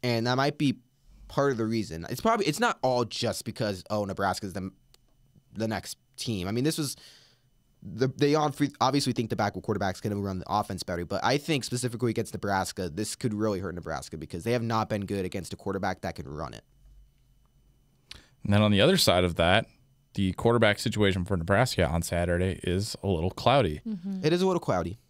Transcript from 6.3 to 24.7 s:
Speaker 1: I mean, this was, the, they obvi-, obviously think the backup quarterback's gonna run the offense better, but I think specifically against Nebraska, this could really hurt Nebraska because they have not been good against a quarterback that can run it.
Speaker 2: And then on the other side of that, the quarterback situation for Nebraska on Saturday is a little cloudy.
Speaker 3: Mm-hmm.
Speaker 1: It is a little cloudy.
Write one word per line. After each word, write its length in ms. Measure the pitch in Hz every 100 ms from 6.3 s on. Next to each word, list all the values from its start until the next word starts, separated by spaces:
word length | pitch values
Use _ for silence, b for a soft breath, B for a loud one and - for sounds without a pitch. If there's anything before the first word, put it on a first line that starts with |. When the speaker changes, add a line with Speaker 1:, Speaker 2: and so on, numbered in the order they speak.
| 107 90
Speaker 1:
I 20 |
mean, 140 | 113
this 120 | 139 156
was, 200 | 143 - b b b b b _ _ _
the, 280 | - 110 131
they 240 | 131 143
obvi-, 420 | 151 151 135 143 -
obviously 320 | 123 143 135
think 180 | 120 113
the 60 | 117
backup 260 | 104 92
quarterback's 380 | - 104 98 90
gonna 160 | 113 101
run 240 | 98 92
the 40 | -
offense 340 | 101 104 95
better, 240 | - 87 87
but 160 | 98
I 160 | - 135
think 240 | - 151
specifically 480 | - 123 123 117 120
against 220 | 113 110
Nebraska, 540 | 98 101 98 95 - 92
this 260 | 78 104
could 180 | - 131
really 280 | 104 107 98
hurt 160 | 92 87
Nebraska 400 | 82 73 - 80
because 260 | 76 90
they 80 | 107
have 100 | 123
not 240 | 117 113 107
been 180 | 110 101
good 180 | 101
against 280 | 92 98 85
a 40 | -
quarterback 440 | - 98 95 92
that 160 | 95 82
can 100 | 76
run 280 | 76 76
it. 100 | 55 _ _ - - - _ _ _ _ _ _ _ _ _ _ B B B
Speaker 2:
And 80 | -
then 100 | 104
on 80 | 107
the 100 | 101
other 160 | 123 190
side 280 | - 90
of 120 | 90 82
that, 300 | 85 98 - _ _ _ _
the 180 | - 95
quarterback 460 | 90 117 117 110 101
situation 460 | - 107 104 95
for 120 | 87 95
Nebraska 500 | 82 98 127 - 82
on 160 | 82
Saturday 560 | 82 85 87 87 92 87
is 320 | - 90 107 -
a 40 | 98
little 240 | 90 87
cloudy. 500 | - - 135 104 73 -
Speaker 3:
Mm-hmm. 380 | 208 180 190
Speaker 1:
It 80 | 156
is 100 | 175
a 40 | 190
little 140 | 175
cloudy. 380 | -